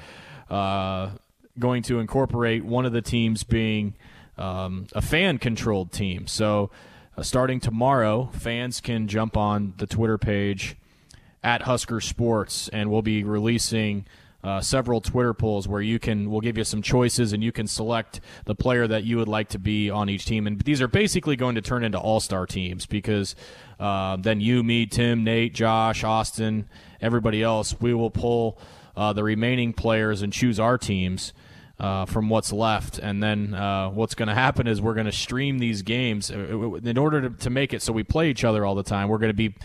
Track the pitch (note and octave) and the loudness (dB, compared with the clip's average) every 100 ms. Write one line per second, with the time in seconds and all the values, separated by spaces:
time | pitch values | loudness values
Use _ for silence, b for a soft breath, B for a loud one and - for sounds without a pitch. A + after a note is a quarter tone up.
0 | B B B C#3+ B F#2+ G2 G2 F#2+ F#2+ | B B B -20 B -2 0 0 -2 -4
1 | F#2+ G2+ _ _ _ - B2 B2 A2+ B2 | -6 -10 _ _ _ -4 0 0 0 -2
2 | A2 C3+ C3 A#2+ A#2 A2+ G#2+ A#2+ B2+ A#2 | 0 0 0 0 0 0 0 0 0 -2
3 | A2 A#2+ A2+ A2 - A#2 A2 G#2+ G#2 - | 0 0 2 0 0 0 2 0 -2 -6
4 | B B B - F#2+ F#2 F#2 F#2 G2 - | B B B -10 -6 -6 -6 -6 -8 -4
5 | F#2+ D#3 F#3+ C3+ B2 A2+ A#2+ G2+ F#2 - | 0 2 2 2 -2 -2 0 0 -2 -4
6 | G2 F2+ F#2 - G#2+ G#2 G2+ B B B | -4 -4 -6 0 2 2 0 B B B
7 | B - - B2+ B2+ B2+ B2 A2+ B2 C#3 | B -10 -2 0 2 0 -2 0 2 4
8 | A2 A2 C3 - A#2 A#2 B2 A#2 - A#2 | 4 2 -2 -4 -4 -4 -4 -6 -4 -2
9 | A2 G#2 A2 G#2+ G#2 G#2 G2+ F#2+ G#2 G#2 | 0 0 0 2 2 2 -2 -4 -4 0
10 | A2+ A2 - G2+ G2+ G2+ - - b b | 2 2 0 0 0 -2 -6 -12 b b
11 | b b b b - A#2 - B2 - A2+ | b b b b 0 0 2 0 0 -4
12 | - - A#2+ A2 F#2+ - - G#2+ G#2 G#2+ | -4 -2 2 2 0 -6 -6 -2 0 2
13 | A2 G#2+ G#2 G#2 G#2+ A#2 - A2+ G#2+ G2+ | 2 0 0 0 2 2 2 0 0 -2
14 | G2 B B B F#2+ G2 - C3+ B2 A#2+ | -8 B B B -6 -4 0 0 2 0
15 | - B2 A#2+ A2 A2+ G#2 F#2+ G2+ G#2 A2+ | 0 2 2 2 0 0 -2 -2 0 0
16 | A#2+ G#2+ G#2 G#2+ A2+ A2 A2 A2 G2+ B2 | 0 -2 0 -2 -2 -2 -2 -4 0 2
17 | B2 - A#2 G#2 A2+ A#2 G#2+ - A2 A#2 | 4 2 0 0 -2 -2 -4 -4 -2 -2
18 | A2 - B B - G#2 C3 B2 A#2 A2 | -4 -12 B B -6 -2 2 4 4 2
19 | G#2+ A#2 A2 G#2+ G#2+ G2+ F#2+ G#2+ G#2 G2+ | 0 0 2 0 -2 -4 0 2 2 0
20 | G#2 G2 - A2 G#2 G#2 A2 D3 B2+ F#3+ | 0 -2 -2 -2 0 -2 0 2 2 4
21 | G#3 F#3 D#3 C3+ B2+ A#2 G#2 B2 A#2 G2 | 2 2 0 0 0 0 -2 0 0 0
22 | G2 A2 - G2 F#2 - F2+ F2+ - G#2+ | 2 0 2 -2 -2 -4 -4 -6 -4 -4
23 | G#2+ G#2 G2 - B B B B G2+ G2 | 0 0 0 -6 B B B B -2 -2
24 | F#2+ F#2+ F#2+ A2 G#2+ B2 A#2 A#2 A2+ - | -2 -2 0 2 4 4 4 2 2 2
25 | A#2+ A#2+ A2 A#2 A#2 - A2+ A2+ A2 G#2 | 2 2 2 2 0 2 2 4 2 0
26 | A2 A2 G#2+ - A2 G#2+ G#2 B B B | 0 0 0 -2 -2 -2 -4 B B B
27 | A2+ A#2+ A2+ G#2+ A2+ A2 G#2 - A#2 A#2+ | 0 2 2 2 2 0 -2 -2 0 2
28 | A2+ - A#2+ A#2+ A2+ G#2+ B B B - | 0 0 0 2 0 -4 B B B -2
29 | G#2 G#2 G#2+ G#2+ A#2 B2+ A#2 A2+ A2+ A2 | 0 2 0 2 2 2 0 0 2 2
30 | A2 G#2 G#2 G2 B2 A2 A2+ B2 - G2 | 2 0 -2 2 2 4 2 2 0 0
31 | F#2 F2+ - - B B B - G2+ F#2+ | 0 -2 -8 -14 B B B -6 -4 -2
32 | F#2+ A2+ G#2+ A2 - G#2 A2+ G#2 - - | -2 -2 2 2 2 0 2 0 -2 -8
33 | G#2 G2+ G#2+ G#2 G#2 G2+ G2+ G2 F#2+ G2+ | -4 -2 0 0 -2 -2 -2 0 -2 -2
34 | A2+ - A2 G#2+ C3 D3 A#2+ G#2+ G#2+ A2 | -4 -2 -2 2 2 2 0 0 0 0
35 | G#2+ F#2+ - B2 C#3 C3+ A#2+ G#2+ F#2+ A#2+ | -2 -4 -4 -2 -2 0 0 -2 -2 0
36 | B2+ G#2 G2 G#2 G2 G#2+ A2+ F2 A#2 A#2 | 0 0 -4 -6 -6 -4 -4 -4 -2 2
37 | D3 D3+ C3 G#2+ - B2 C#3 A2+ - A2+ | 2 2 -2 -4 -2 0 0 -2 -2 -2
38 | G2+ D#3 E3 B2+ A#2+ G#2+ G2+ G2 G2 G2+ | 0 2 2 2 2 2 2 0 0 0
39 | G2+ G#2+ A2 G#2 A2 G2+ | 2 2 2 2 0 -2